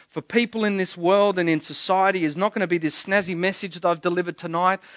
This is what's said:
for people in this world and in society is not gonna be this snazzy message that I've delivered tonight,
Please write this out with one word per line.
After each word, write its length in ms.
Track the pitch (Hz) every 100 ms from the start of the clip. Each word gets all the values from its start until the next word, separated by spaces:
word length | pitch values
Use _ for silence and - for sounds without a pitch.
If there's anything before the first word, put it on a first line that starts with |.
| _
for 120 | 160
people 440 | - 233 233 226
in 120 | 208 196
this 200 | 180 -
world 420 | 175 202 202 185
and 100 | 170
in 120 | 156
society 640 | - 147 - 190 190 185
is 120 | 160 160
not 160 | 208
gonna 140 | 214 180
be 120 | 175
this 280 | 160 - -
snazzy 300 | 202 180 170
message 380 | 185 185 196
that 100 | 175
I've 160 | 175 170
delivered 360 | 180 175 175 170
tonight, 440 | 175 170 185 190 -